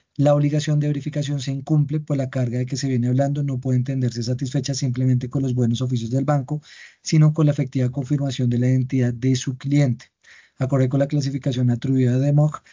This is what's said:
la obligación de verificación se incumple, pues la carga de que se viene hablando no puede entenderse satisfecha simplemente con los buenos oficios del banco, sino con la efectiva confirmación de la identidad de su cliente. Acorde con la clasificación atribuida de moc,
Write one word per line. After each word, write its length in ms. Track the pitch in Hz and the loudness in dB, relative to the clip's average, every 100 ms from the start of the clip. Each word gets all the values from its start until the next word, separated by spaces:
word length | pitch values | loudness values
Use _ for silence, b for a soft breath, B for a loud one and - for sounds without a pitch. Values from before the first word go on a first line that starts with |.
| B | B
la 220 | - 143 147 | 0 2 4
obligación 420 | 147 151 156 147 | 2 0 0 0
de 80 | 147 | 0
verificación 540 | 143 - 147 143 143 | -2 -4 -4 -4 -4
se 100 | 131 | -4
incumple, 480 | 135 135 151 131 156 | -6 0 0 2 -2
pues 180 | 151 139 | -2 -4
la 140 | 131 | -2
carga 280 | 131 123 127 | -2 -2 -2
de 80 | 127 | -4
que 100 | 127 | -4
se 100 | 139 | -2
viene 220 | 127 123 | 0 2
hablando 340 | 127 139 143 | 2 0 0
no 160 | 143 127 | -2 -4
puede 200 | 131 127 | 0 0
entenderse 440 | 127 135 123 113 | 0 -2 -2 -2
satisfecha 500 | 113 127 127 143 135 | -4 -4 -4 -4 -4
simplemente 580 | - 131 123 127 123 123 | -4 -4 0 2 0 0
con 120 | 143 | -2
los 120 | 135 | -2
buenos 260 | 123 117 117 | 0 0 0
oficios 320 | 127 123 113 | -2 -4 -2
del 120 | 131 | -2
banco, 380 | 139 143 127 151 B B B B | 0 0 -2 -8 B B B B
sino 320 | - 156 151 | 0 4 4
con 120 | 151 151 | 4 2
la 60 | |
efectiva 380 | 143 127 135 123 | 2 -2 -2 -2
confirmación 580 | 135 135 147 139 127 120 | -2 -2 -2 -2 -2 0
de 80 | 120 | 2
la 100 | 127 | 2
identidad 440 | 131 127 135 123 | 2 0 0 0
de 220 | 120 131 | 0 0
su 240 | 131 - 127 | 0 -2 -6
cliente. 540 | 139 143 139 120 - _ B B B B | 0 2 2 0 -8 _ B B B B
Acorde 300 | 127 131 131 | 0 2 2
con 120 | 139 | 2
la 80 | 139 | 0
clasificación 640 | 147 135 135 143 127 123 | 0 -2 -2 -2 0 0
atribuida 480 | 120 135 131 123 127 | 0 0 2 2 2
de 140 | 143 | 2
moc, 300 | 147 151 - b | 4 2 0 b